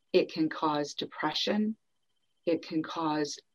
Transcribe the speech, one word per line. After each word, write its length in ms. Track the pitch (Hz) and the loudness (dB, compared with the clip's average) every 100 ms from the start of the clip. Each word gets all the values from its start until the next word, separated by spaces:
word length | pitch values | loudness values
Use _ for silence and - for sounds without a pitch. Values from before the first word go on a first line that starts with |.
| _ | _
It 180 | 185 170 | 2 2
can 160 | - 156 | 0 0
cause 460 | - 156 147 143 | 2 0 0 -2
depression. 840 | - 143 - 156 - - 208 107 220 _ _ _ _ _ _ - | -6 -8 -2 -2 0 0 2 0 -2 _ _ _ _ _ _ 0
It 160 | 165 | 0
can 220 | - 160 | 0 -4
cause 560 | 156 170 160 151 147 - - | -2 -2 0 0 -2 -4 -16